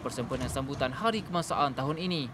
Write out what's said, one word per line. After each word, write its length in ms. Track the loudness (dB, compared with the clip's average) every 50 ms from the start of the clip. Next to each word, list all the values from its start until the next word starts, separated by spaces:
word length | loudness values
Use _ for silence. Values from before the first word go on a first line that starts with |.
| -4
bersempena 480 | -4 -4 -4 -2 -2 -2 -2 -2 0
sambutan 400 | 0 -2 -2 -2 0 0 0 0
Hari 320 | 0 2 0 2 2 2 -2
Kebangsaan 480 | 0 0 0 0 2 2 4 4 2
tahun 240 | 2 0 0 0 0
ini. 320 | 0 0 0 0 0 0 -2